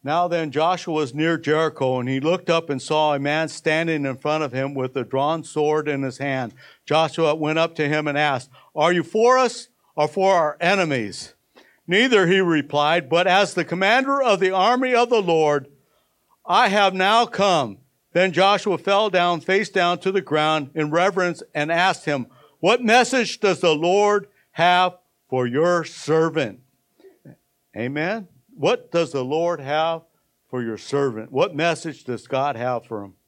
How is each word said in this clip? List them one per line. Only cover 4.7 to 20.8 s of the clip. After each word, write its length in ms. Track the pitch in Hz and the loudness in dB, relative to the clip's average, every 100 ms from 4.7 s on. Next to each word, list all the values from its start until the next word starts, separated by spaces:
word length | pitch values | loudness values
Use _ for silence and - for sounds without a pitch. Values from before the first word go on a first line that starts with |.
with 200 | 139 127 127 | -4 -4 -4
a 40 | |
drawn 420 | 120 135 143 160 | -4 -2 -2 -2
sword 440 | 151 156 151 151 147 | -6 -2 0 0 -2
in 140 | 139 | -4
his 160 | 135 123 | -4 -6
hand. 340 | 143 131 120 - - _ | -6 -4 -6 -12 -20 _
Joshua 500 | - 156 156 160 160 | -2 0 0 0 0
went 240 | 156 151 156 | 0 0 0
up 160 | 165 165 | -2 -2
to 120 | 147 | -2
him 180 | 151 151 | 0 -2
and 120 | 147 | 0
asked, 320 | 151 131 - - _ 156 | 0 0 -6 -20 _ 0
"Are 160 | 160 | 2
you 100 | 180 | 2
for 360 | 156 220 233 254 | 0 2 4 4
us 320 | 254 - - _ _ - | 2 -2 -18 _ _ -2
or 120 | 147 | -2
for 260 | 175 190 | 2 2
our 240 | 185 156 147 | 4 2 0
enemies?" 720 | 170 196 170 135 104 - - _ _ _ _ _ - | 0 2 2 -2 -4 -10 -16 _ _ _ _ _ 0
"Neither," 400 | 185 254 220 175 | 2 4 4 4
he 140 | 190 | 2
replied, 720 | 185 160 139 147 147 175 135 | 2 0 0 0 2 0 0
"but 160 | 165 180 | 0 4
as 260 | 185 202 | 4 2
the 120 | - | -2
commander 580 | 160 175 196 247 269 277 | -4 -2 2 2 2 0
of 180 | 262 196 | 2 2
the 100 | 190 | 2
army 440 | 190 202 247 254 | 2 2 2 2
of 160 | 247 240 | 2 2
the 120 | 233 | 2
Lord, 480 | 180 165 151 143 135 _ _ _ _ _ _ _ | 2 2 2 0 -4 _ _ _ _ _ _ _
I 240 | - 190 233 | 0 2 4
have 260 | 202 196 | 4 2
now 300 | 190 185 226 | 2 2 2
come." 540 | 233 208 202 170 120 98 _ _ _ | 0 0 2 2 -2 -8 _ _ _
Then 200 | 175 190 | 0 0
Joshua 460 | 160 190 202 208 175 | 2 2 2 0 -4
fell 320 | - 202 214 | 0 0 2
down, 300 | 185 175 170 | 2 2 0
face 280 | 139 190 214 | 0 -2 0
down 300 | 190 175 175 | 0 0 0
to 120 | 190 | -2
the 120 | 190 | -4
ground 480 | 185 151 151 156 135 | -2 0 2 0 -4
in 160 | 160 | -6